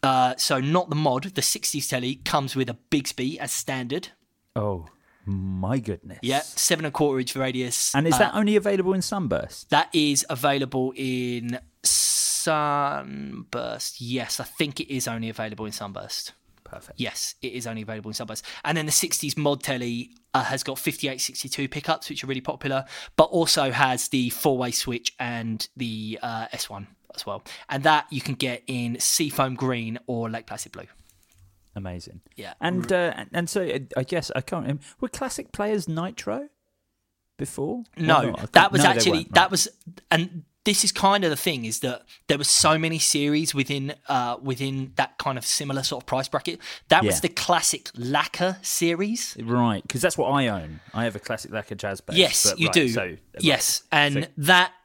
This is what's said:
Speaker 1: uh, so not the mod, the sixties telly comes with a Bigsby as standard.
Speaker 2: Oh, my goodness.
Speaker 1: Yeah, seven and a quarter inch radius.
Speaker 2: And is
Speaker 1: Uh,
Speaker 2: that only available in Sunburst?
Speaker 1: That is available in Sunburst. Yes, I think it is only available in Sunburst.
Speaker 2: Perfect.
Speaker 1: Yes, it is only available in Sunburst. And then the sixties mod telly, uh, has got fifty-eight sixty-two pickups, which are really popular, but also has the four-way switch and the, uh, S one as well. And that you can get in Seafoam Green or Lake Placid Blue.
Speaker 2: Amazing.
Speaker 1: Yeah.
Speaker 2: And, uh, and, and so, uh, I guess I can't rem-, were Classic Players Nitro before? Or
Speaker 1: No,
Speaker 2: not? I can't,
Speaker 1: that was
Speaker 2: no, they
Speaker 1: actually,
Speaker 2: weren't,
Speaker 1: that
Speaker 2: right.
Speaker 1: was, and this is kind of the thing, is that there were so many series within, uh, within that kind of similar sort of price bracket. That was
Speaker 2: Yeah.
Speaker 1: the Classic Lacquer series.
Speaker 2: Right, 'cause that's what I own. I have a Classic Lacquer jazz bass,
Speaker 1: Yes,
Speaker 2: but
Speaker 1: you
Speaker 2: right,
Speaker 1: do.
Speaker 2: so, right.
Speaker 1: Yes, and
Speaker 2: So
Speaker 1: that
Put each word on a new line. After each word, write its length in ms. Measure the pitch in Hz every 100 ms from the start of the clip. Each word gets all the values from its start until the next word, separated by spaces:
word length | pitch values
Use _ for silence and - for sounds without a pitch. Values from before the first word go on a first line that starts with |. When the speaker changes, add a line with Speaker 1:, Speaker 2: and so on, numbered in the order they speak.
| 139
Speaker 1:
uh, 300 | 131 127 131
so 220 | - 139
not 300 | 139 175 175
the 60 | 147
mod, 280 | 151 127 185 -
the 60 |
sixties 460 | - - - 147 -
telly 280 | 131 123 -
comes 320 | - 151 135 131
with 140 | 123
a 80 | 113 _
Bigsby 460 | 151 135 - 127 170
as 140 | 143
standard. 580 | - - 131 123 147 - _ _ _ _ 113
Speaker 2:
Oh, 300 | 104 92 80 _ _ _ 98
my 540 | 98 95 92 92 131
goodness. 400 | 113 92 - 92
Speaker 1:
Yeah, 200 | 117 135
seven 440 | 156 - - 160 156
and 80 |
a 20 | -
quarter 240 | 147 131
inch 160 | 127 135
radius. 580 | 131 127 123 - - 139
Speaker 2:
And 120 | 160
is 60 | 131
Speaker 1:
Uh, 40 |
Speaker 2:
that 160 | - 202
only 200 | 214 214
available 380 | 202 196 180
in 80 | 190
Sunburst? 680 | - 202 151 85 - - -
Speaker 1:
That 180 | 147 165
is 320 | 160 151 143 -
available 640 | 135 143 139 135 131 131 127
in 640 | 131 127 123 120 120 123 - _ - - - - - - - 156 147 143
Sunburst. 1300 | 143 143 131 135 - 123 117 120 120 113 - -
Yes, 380 | 120 123 113 -
I 40 |
think 360 | 123 - 151 135
it 140 | -
is 140 | 135 123
only 220 | 113 113
available 360 | 110 110 107 110
in 60 |
Sunburst. 600 | - 101 95 92 - - _ _ _
Speaker 2:
Perfect. 360 | - - - -
Speaker 1:
Yes, 360 | 120 - - -
it 120 | 127
is 140 | 117 117
only 160 | 113
available 260 | 107 110 104
in 40 | 107
Sunburst. 280 | 113 113 - -
And 140 | - 165
then 80 | 156
the 40 |
sixties 460 | - 175 - 151 139
mod 240 | 147 139
telly, 480 | - 131 123 120 123 _ _
uh, 100 | 135
has 200 | 120 135
got 160 | - 131
fifty-eight 420 | - 139 139 131
sixty-two 460 | - 127 135 - 139
pickups, 400 | 151 - 160 -
which 140 | 143
are 40 | 131
really 140 | 131
popular, 440 | 127 - 143 135 135 - - -
but 100 | 160
also 460 | 180 165 - 139
has 360 | 120 135 127 -
the 200 | 135 120
four-way 400 | - 151 127 123
switch 420 | 120 - 117 - -
and 480 | 123 120 113 110 - -
the, 400 | 120 110 107 110
uh, 240 | 120 113 113
S 180 | 120 -
one 180 | 101 101 _ _ -
as 100 | -
well. 180 | 98 - - -
And 140 | 139
that 240 | 151 151 -
you 100 | 139
can 140 | - 123
get 280 | 131 120 -
in 320 | 127 120 123
Seafoam 560 | - - 151 - 131 127
Green 440 | 131 123 113 117 -
or 220 | 117 113
Lake 180 | 113 -
Placid 240 | 101 -
Blue. 160 | 90 90 _ _ _ _ _ - _ _ 101
Speaker 2:
Amazing. 460 | 95 87 - 87 _ -
Speaker 1:
Yeah. 180 | 101 -
Speaker 2:
And, 320 | 170 180 170
uh, 220 | 185 175 -
and, 140 | 107
and 180 | 165 170
so, 120 | 208 175
uh, 120 | 139 127 -
I 80 |
guess 280 | 131 175 - -
I 60 |
can't 240 | - 175 -
rem-, 140 | 147 - -
were 100 | 247
Classic 420 | - 262 - -
Players 360 | - 208 208 165
Nitro 600 | 160 180 233 - 240 294 _ _ _ _ _ _ _ _ -
before? 460 | 139 - 143 240 226 -
Or 60 |
Speaker 1:
No, 180 | 160 156
Speaker 2:
not? 40 | 120
I 60 | -
can't, 120 | 113
Speaker 1:
that 180 | 165 180
was 80 | 139
Speaker 2:
no, 40 | 156
they 60 | 196
Speaker 1:
actually, 140 | 185
Speaker 2:
weren't, 220 | 165 -
Speaker 1:
that 80 | -
Speaker 2:
right. 100 | 185
Speaker 1:
was, 160 | 190 - - - - _
and 340 | 165 175 170 - _
this 200 | - 202 202
is 60 |
kind 300 | - 196 202 180
of 40 |
the 60 | 143
thing, 280 | - 143 113
is 160 | 110
that 220 | 131 123 _ - -
there 100 | 143
were 60 | 143
so 320 | - 156 160
many 180 | 160 160
series 560 | - 151 147 151 160
within, 400 | 143 131 139 139 - -
uh, 300 | 135 123 123
within 520 | 135 123 135 135 131 -
that 220 | 135 -
kind 200 | 151 127
of 80 | -
similar 380 | - 147 135
sort 200 | 131 131
of 40 | -
price 200 | 131 135
bracket. 300 | 143 - 170 - - _
That 160 | 160
was 120 | 202 180
Speaker 2:
Yeah. 40 |
Speaker 1:
the 80 | -
Classic 600 | - - 170 - - - -
Lacquer 600 | 120 143 151 - 180 190
series. 760 | - - 170 170 202 233 - -
Speaker 2:
Right, 420 | 113 120 120 101 -
'cause 140 | 127
that's 160 | 170 -
what 120 | 117
I 180 | 139 123
own. 320 | 101 78 78 -
I 100 | 110
have 120 | 117 104
a 40 |
Classic 320 | - 117 -
Lacquer 240 | 107 - 101
jazz 240 | 104 98
bass, 140 | - 165
Speaker 1:
Yes, 340 | 180 - -
Speaker 2:
but 100 | 180
Speaker 1:
you 80 | 143
Speaker 2:
right, 60 |
Speaker 1:
do. 160 | - 135
Speaker 2:
so, 120 | 113
right. 180 | 92 78 _ -
Speaker 1:
Yes, 420 | - 131 - - _
and 320 | 156 143 139
Speaker 2:
So 60 | 160 -
Speaker 1:
that 340 | 143 180 180 -